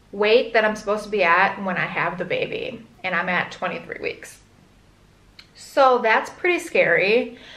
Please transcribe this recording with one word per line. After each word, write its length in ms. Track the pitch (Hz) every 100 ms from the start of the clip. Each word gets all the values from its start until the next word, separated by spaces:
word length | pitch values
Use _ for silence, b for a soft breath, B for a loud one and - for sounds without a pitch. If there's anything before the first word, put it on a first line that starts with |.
| -
weight 440 | 202 208 240 240
that 100 | 226
I'm 120 | 214 214
supposed 280 | 196 214
to 60 | 208
be 120 | 208
at 400 | 170 180 196 -
when 140 | 190 175
I 80 |
have 320 | 165 170 160 175
the 80 |
baby, 580 | 180 135 - - - - - _
and 120 | 185
I'm 140 | 170 185
at 240 | 180 -
twenty-three 480 | - 185 170 170 -
weeks. 380 | - - - - _ _ _ _ _ _ _ _ _ _ -
So 440 | - - 302 269 247
that's 320 | 220 233 -
pretty 300 | - 359 339
scary. 760 | - 190 165 170 190 233 247 B B